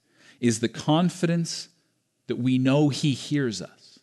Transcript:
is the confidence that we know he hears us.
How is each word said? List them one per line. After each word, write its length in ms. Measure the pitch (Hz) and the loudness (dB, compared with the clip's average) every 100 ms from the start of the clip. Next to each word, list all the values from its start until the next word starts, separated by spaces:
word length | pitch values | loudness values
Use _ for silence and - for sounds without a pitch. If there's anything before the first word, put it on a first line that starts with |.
| _ _ - - | _ _ -20 -2
is 200 | 120 113 | 0 0
the 80 | 117 | -2
confidence 1000 | - - 156 175 - 165 170 165 - - _ _ _ _ _ - | -4 0 2 2 0 -2 -2 -4 -8 -14 _ _ _ _ _ -8
that 100 | 117 | -2
we 200 | 127 131 | 0 2
know 320 | 131 143 147 | 4 4 2
he 240 | 123 151 | 2 0
hears 480 | 127 - 147 127 92 | -2 -2 -2 -2 -4
us. 380 | 78 _ - - | -12 _ -20 -20